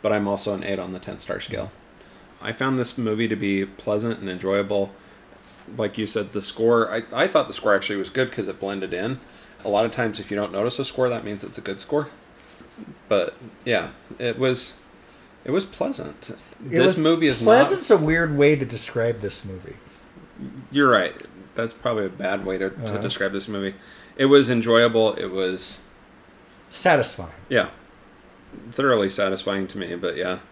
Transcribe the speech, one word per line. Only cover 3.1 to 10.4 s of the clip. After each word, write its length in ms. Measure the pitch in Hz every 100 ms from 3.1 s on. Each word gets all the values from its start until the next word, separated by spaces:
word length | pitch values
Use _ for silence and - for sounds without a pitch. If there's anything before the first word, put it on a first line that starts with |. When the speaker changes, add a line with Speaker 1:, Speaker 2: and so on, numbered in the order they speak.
| 107 113
Speaker 1:
to 80 | 107
be 280 | 101 98
pleasant 560 | 95 - - 107 117 110
and 80 | 98
enjoyable. 680 | 90 92 98 98 104 98 - - - - - - - - 113
Like 180 | 107 101
you 100 | 107
said, 280 | 110 98
the 80 | 104
score, 500 | 98 - 113 117 110
I, 100 | 110 113
I 160 | 117 180
thought 220 | 165 127
the 60 |
score 200 | - 113
actually 220 | 98 - 101
was 140 | 92
good 200 | - 131
'cause 180 | - 95
it 120 | -
blended 320 | 98 98 92
in. 260 | 87 107 131 - - - -
A 40 | 113
lot 140 | 101
of 80 | 113
times, 280 | - 117 101
if 100 | 98
you 60 |
don't 160 | 104